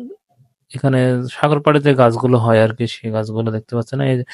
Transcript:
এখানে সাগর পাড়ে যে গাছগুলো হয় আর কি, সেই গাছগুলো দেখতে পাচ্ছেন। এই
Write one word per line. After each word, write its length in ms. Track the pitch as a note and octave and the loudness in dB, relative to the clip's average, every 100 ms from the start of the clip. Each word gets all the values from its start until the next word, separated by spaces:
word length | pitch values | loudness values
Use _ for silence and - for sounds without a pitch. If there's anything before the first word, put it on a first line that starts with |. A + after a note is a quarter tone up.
| B3 G4+ _ _ _ _ _ | -14 -18 _ _ _ _ _
এখানে 520 | B2+ C#3 C3 B2+ B2 B2+ | -4 -2 0 0 -2 -4
সাগর 300 | - D3 D3 | -2 0 2
পাড়ে 200 | D3 D3+ | 2 2
যে 140 | C#3+ | 2
গাছগুলো 440 | C3 A#2+ A2+ B2+ B2 | 4 4 2 2 2
হয় 240 | A#2 A2 | 4 4
আর 120 | A2 | 2
কি, 120 | A#2 A#2 | 0 -6
সেই 240 | - A2+ | -6 -6
গাছগুলো 420 | A2 A2 A2 A2+ | -6 -4 -4 -4
দেখতে 240 | A2 - A#2+ | -6 -6 -6
পাচ্ছেন। 240 | A2 C3 | -6 -4
এই 240 | C#3 B2+ B2+ | -2 -2 -4